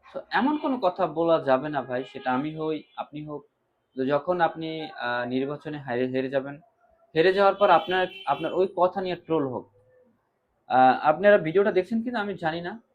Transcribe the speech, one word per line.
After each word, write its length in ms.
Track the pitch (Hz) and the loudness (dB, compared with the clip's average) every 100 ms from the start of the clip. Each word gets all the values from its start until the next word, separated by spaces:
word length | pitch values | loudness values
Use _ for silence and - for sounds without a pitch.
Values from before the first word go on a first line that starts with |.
| _ | _
তো 80 | 139 - | -14 -2
এমন 280 | 180 262 302 | 0 2 0
কোনো 220 | 302 254 | -2 0
কথা 280 | 180 - 175 | 0 0 -2
বলা 360 | 151 165 160 | 0 2 2
যাবে 260 | 135 131 151 | 4 0 0
না 120 | 147 | -6
ভাই, 220 | 120 127 | -4 -6
সেটা 300 | 135 135 131 | -8 -8 -2
আমি 240 | 127 151 156 | -2 -4 -6
হই, 260 | 156 156 - - | -6 -6 -10 -14
আপনি 300 | - 147 151 | -12 -12 -12
হোক। 220 | 147 _ _ _ _ _ 127 | -14 _ _ _ _ _ -6
তো 100 | 131 | 0
যখন 360 | 143 156 180 | 0 0 0
আপনি, 460 | 165 160 160 160 151 | 0 -2 -8 -8 -10
আহ, 340 | - 120 120 123 | -8 -4 -4 -2
নির্বাচনে 560 | 127 135 147 156 151 | -2 -2 -6 -10 -12
হেরে, 240 | 135 123 127 | -6 -4 -2
হেরে 220 | 131 131 | -2 -2
যাবেন, 300 | 135 135 147 _ _ _ _ _ 160 | -4 -6 -14 _ _ _ _ _ 2
হেরে 180 | 180 | 4
যাওয়ার 220 | 190 196 190 | 6 4 4
পর 140 | 202 | 4
আপনার, 380 | 165 - 185 185 - - | 4 4 -2 -2 -6 -4
আপনার 280 | 143 160 | -4 -2
ওই 140 | 165 190 - | 0 -2 2
কথা 260 | 180 196 | 0 0
নিয়ে 140 | 185 170 | -6 -6
ট্রোল 320 | - 160 139 | -2 -2 -2
হোক। 240 | 113 - _ _ _ _ _ _ _ _ _ - | -6 -12 _ _ _ _ _ _ _ _ _ 0
আহ, 320 | 127 127 117 | 4 6 6
আপনারা 380 | 147 156 202 202 | 2 4 6 4
ভিডিওটা 340 | 160 180 208 | 4 2 2
দেখছেন 320 | 185 180 226 | 0 0 -4
কিনা 160 | 240 240 | -4 -6
আমি 140 | 202 | -6
জানি 280 | 190 165 165 | -4 -4 -4
না। 200 | 175 226 _ | -8 -12 _